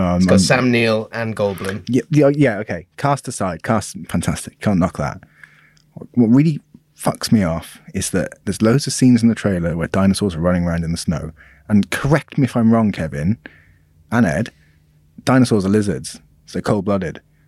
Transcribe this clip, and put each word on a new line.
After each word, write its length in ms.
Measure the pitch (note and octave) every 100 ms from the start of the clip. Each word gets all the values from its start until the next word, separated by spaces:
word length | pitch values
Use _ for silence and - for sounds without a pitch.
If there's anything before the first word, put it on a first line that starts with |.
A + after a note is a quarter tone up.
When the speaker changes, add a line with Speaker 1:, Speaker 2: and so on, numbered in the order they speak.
| F#2
Speaker 1:
no, 60 | F2+
Speaker 2:
It's 80 |
Speaker 1:
I'm, 40 | F#2
Speaker 2:
got 60 |
Speaker 1:
I'm 40 | F#2+
Speaker 2:
Sam 320 | F#2 B2+ B2
Neill 380 | A#2+ A2+ A2 A2
and 260 | A#2 A2+ G#2
Goldblum. 480 | G2+ F#2 F#2+ F#2+ F2
Speaker 1:
Yeah, 140 | A#2+ -
yeah, 180 | C#3+ C#3
yeah, 260 | D3 C3+ G2+
okay. 280 | A2 F2 F2 -
Cast 300 | C#3+ C#3 -
aside, 380 | - G2 E2
cast, 320 | - A2+ - - -
fantastic. 520 | F#2 E2+ D2+ - -
Can't 180 | - F#2+
knock 200 | F2 -
that. 220 | C#2 - - _ - _ _ _ _ - -
What 140 | - A2+
really 320 | B2+ D#3 D3 - - _ _
fucks 360 | - - -
me 100 | A2+
off 380 | F2+ E2 - - -
is 180 | - -
that 240 | F#2+ D2+ -
there's 180 | - F#2+
loads 240 | A2 C3 C#3+
of 60 |
scenes 300 | - B2+ B2
in 40 | A#2
the 60 |
trailer 420 | A2 G#2 F#2 E2+ E2
where 120 | D#2+
dinosaurs 480 | F#2+ G2 F#2+ G#2 E2
are 40 |
running 240 | E2+ F2+
around 200 | F2 E2+
in 80 | E2
the 40 | E2
snow. 360 | - D#2 D#2+ - - _ -
And 220 | G#2 G2
correct 480 | - C3+ D3+ - -
me 60 |
if 120 | C3 B2+
I'm 160 | A2+
wrong, 200 | A2+ A2
Kevin 440 | F#2 D#2+ C#2 D#2 A#2 - - _ _ _ _ _
and 120 | A2+
Ed, 280 | G#2 D2 A#2 - _ _ _ _ _ -
dinosaurs 420 | - B2+ B2 A2 F#2+
are 40 |
lizards, 420 | G#2+ G2+ C#2+ - - _ _ _
so 60 |
they're 100 | -
cold-blooded. 580 | - G#2+ F#2+ G2+ F2+ - - _